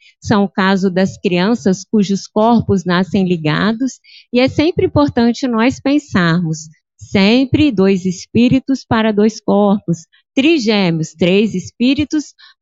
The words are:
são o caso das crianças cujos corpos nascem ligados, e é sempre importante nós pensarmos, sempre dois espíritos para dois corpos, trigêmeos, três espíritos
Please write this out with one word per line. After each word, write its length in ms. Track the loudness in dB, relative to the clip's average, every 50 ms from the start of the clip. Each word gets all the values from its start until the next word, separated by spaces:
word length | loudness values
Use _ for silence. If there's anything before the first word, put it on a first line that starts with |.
| _ -20 _ _
são 240 | -4 -2 0 0 0
o 40 | 0
caso 420 | -2 -2 0 0 0 0 0 0
das 280 | 0 0 0 -2 -2 -4
crianças 680 | -4 -2 0 0 0 0 -2 0 0 -2 -2 -2 -4
cujos 420 | -2 -2 0 0 0 -2 -4 -6
corpos 580 | -4 -2 0 2 2 2 2 0 0 -2 -2 -2
nascem 440 | 0 0 0 0 0 -2 -2 0 0
ligados, 720 | -2 -2 -2 -2 -2 0 0 -2 -2 -2 -4 -6 -6 -10 _ -20 -20 -20 -12 _ -2
e 80 | 0
é 80 | 0 0
sempre 380 | 0 0 -2 0 0 -2 -2
importante 600 | 0 0 0 0 0 0 0 0 0 0 -2 -4
nós 320 | -4 -2 0 0 0 -2 -2
pensarmos, 880 | -2 -2 0 -2 -2 -2 -2 0 0 2 0 0 -2 -4 -6 -8 -10 -16 -20 _ _ _ _
sempre 720 | _ -8 -4 0 2 2 4 4 2 2 0 0 0 0 0
dois 360 | 2 2 2 2 2 0 -2
espíritos 760 | -4 -6 -6 -8 -4 0 0 2 2 2 0 0 -2 -4 -6 -4
para 300 | -2 -2 0 0 0 2
dois 280 | 2 2 0 0 -2
corpos, 580 | -2 0 2 2 4 2 2 0 -2 -4 -6 -6 -6 _ _ _ _ _ _
trigêmeos, 800 | 0 2 2 2 2 0 0 0 2 2 0 0 -2 -4 -6 -4
três 420 | -2 0 2 2 2 2 0 -2
espíritos 800 | -6 -8 -10 -6 -2 0 0 0 0 -2 -2 -4 -4 -6 -6 -12 _ -20 -20 _ _